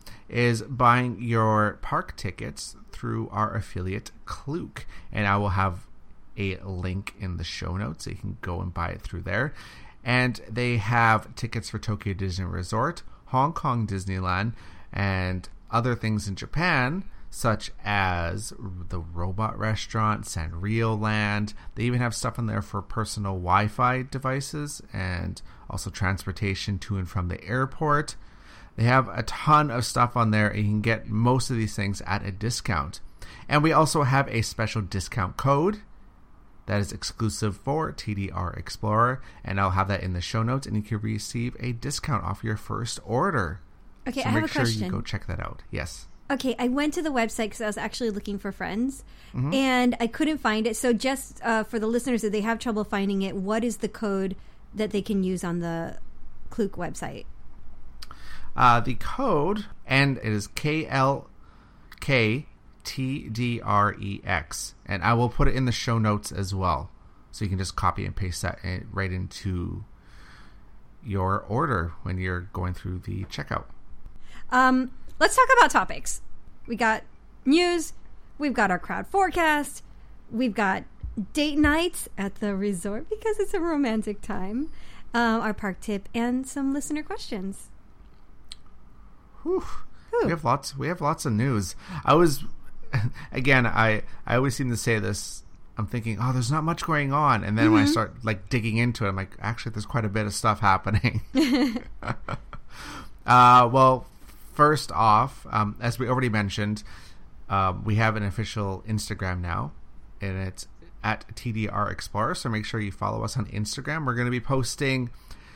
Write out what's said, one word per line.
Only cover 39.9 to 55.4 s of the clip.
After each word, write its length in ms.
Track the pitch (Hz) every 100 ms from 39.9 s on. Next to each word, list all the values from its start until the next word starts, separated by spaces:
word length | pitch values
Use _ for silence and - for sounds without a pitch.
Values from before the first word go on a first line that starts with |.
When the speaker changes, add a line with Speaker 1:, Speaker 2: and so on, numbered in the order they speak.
| 98
Speaker 1:
in 100 | 95
the 80 | 87
show 220 | - 113
notes, 240 | 113 135 131
and 100 | 104
you 60 |
can 160 | 104 107
receive 560 | 110 107 - 120 120 -
a 120 | 120
discount 520 | 120 131 - - 110
off 200 | 90 98
your 120 | 110 107
first 440 | - 104 117 -
order. 560 | - 120 190 143 82 - - - - - -
Speaker 2:
Okay, 140 | 254
Speaker 1:
So 80 | -
Speaker 2:
I 20 |
have 100 | 320
Speaker 1:
make 80 | 311
Speaker 2:
a 20 |
Speaker 1:
sure 100 | -
Speaker 2:
question. 220 | 117 110
Speaker 1:
you 60 | 92
go 100 | 95
check 260 | - 101 -
that 140 | 87
out. 220 | 82 - -
Yes. 380 | - - - - - -
Speaker 2:
Okay, 240 | 269 262 233
I 100 | 247
went 240 | 269 302
to 80 | 349
the 60 | 311
website 400 | 254 226 - 214
'cause 120 | -
I 40 | 214
was 120 | 202
actually 320 | 214 - 233
looking 280 | 202 - 196
for 140 | 196
friends, 500 | 190 170 196 262 262 - - -
Speaker 1:
Mm-hmm. 200 | 123 139
Speaker 2:
and 420 | 269 269 254 247 247
I 80 | 233
couldn't 320 | - 311 302
find 280 | 226 214 233
it. 100 | 226
So 160 | 254
just, 480 | 233 262 269 - -
uh, 220 | 233 220
for 140 | 214 226
the 80 | 220
listeners, 360 | 233 254 233
if 100 | 214
they 100 | 208
have 160 | 214 226
trouble 260 | 254 214
finding 380 | 202 202 196 196
it, 120 | 190
what 300 | 196 190 220
is 140 | 233 214
the 100 | 214
code 480 | - 214 196 190 185 - - -
that 160 | 208 214
they 100 | 208
can 240 | 190 196
use 180 | 185 180